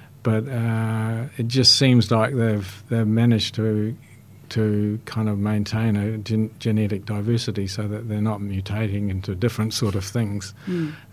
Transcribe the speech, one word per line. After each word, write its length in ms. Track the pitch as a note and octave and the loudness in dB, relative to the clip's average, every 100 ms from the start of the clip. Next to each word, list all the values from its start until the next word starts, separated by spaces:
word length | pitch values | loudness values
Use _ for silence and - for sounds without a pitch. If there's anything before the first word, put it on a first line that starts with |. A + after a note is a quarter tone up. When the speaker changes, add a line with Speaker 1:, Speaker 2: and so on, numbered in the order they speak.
| - - | -20 -6
Speaker 1:
But, 260 | A#2 A2 B2+ | 0 0 0
uh, 760 | B2 A#2 A2+ A2 A2 A2 A2+ C3+ - | -2 0 0 0 -2 -2 -4 -6 -4
it 100 | A#2 | 0
just 280 | B2+ C3 C3 | 2 2 4
seems 340 | C3+ B2 G2+ | 6 6 6
like 240 | A2+ A#2 C3+ | 4 2 2
they've, 480 | A2+ G#2 F#2+ - - | 2 2 -2 -12 -4
they've 180 | A#2 G#2+ | 0 2
managed 480 | A2 A#2+ A2 - - | 4 4 4 2 -2
to, 400 | A2 G#2+ G#2+ - - - - - - | 0 0 -2 -4 -12 -20 -20 -20 -6
to 500 | A#2 G#2+ G#2 G#2 A2 - | 0 2 2 0 -2 -4
kind 220 | A2 G#2+ | -4 -2
of 100 | G2+ | 0
maintain 560 | G#2 G#2+ G#2 A2 A2+ G2+ | 0 0 0 0 2 2
a 220 | G#2 A2 | 0 -4
gen-, 320 | G2+ A2 A2 - | -2 0 0 -2
genetic 460 | A#2 G#2+ G#2+ G2+ - | 0 2 2 -2 -4
diversity 600 | G#2 G#2 A#2 - G2+ F#2+ | -4 0 0 0 -4 -4
so 200 | - G2+ | -4 -6
that 200 | G#2+ A2+ | -6 -4
they're 120 | G#2 | -2
not 180 | G#2+ G#2 | -2 -2
mutating 680 | G2+ F#2+ F#2+ G#2 A2 G2+ G2+ | -4 -6 -4 -2 -2 -2 -2
into 240 | F#2+ G2+ F#2 | -4 -4 0
different 380 | A#2+ - A2 | 0 0 -2
sort 220 | - G#2+ G2 | -2 -2 -2
of 80 | F#2+ | -4
things. 480 | A#2+ G#2+ G2+ - - - | -2 -2 -4 -8 -10 -6
Speaker 2:
Mm. 260 | F3+ D#3 D#3 - | -4 -4 -8 -10